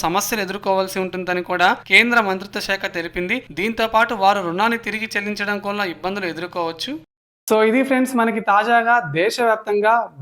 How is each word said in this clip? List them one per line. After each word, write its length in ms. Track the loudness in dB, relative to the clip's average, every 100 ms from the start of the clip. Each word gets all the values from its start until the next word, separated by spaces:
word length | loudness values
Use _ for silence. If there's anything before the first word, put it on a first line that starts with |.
సమస్యలు 400 | -2 -2 -2 -4 -4
ఎదుర్కోవాల్సి 520 | -4 0 0 0 -4
ఉంటుందని 400 | -4 -4 -4 -4 -2
కూడా 200 | 2 2 2 4
కేంద్ర 260 | 4 6 2 2
మంత్రిత్వ 340 | -2 -6 -8 -4
శాఖ 240 | -4 -4 -6
తెలిపింది. 400 | -6 -6 -4 -4 -6 -4
దీంతో 280 | -4 -2 0 2
పాటు 180 | 2 2
వారు 200 | 2 2 0
రుణాన్ని 320 | 0 0 0 -4
తిరిగి 240 | -6 -4 -4
చెల్లించడం 420 | -4 -4 -4 -4 -4
కూడా 180 | -4 -6
ఇబ్బందులు 340 | -6 -6 -4 -6
ఎదుర్కోవచ్చు. 600 | -6 -8 -6 -6 -6 -8 -10 -14 _ _ _ 0
So 80 | 2 4
ఇది 100 | 2 2
ఫ్రెండ్స్, 240 | 0 2 2
మనకి 220 | 0 0 2
తాజాగా 440 | 2 4 2 4 2 2 0
దేశవ్యాప్తంగా 760 | 0 2 2 2 0 2 4 2 0 -4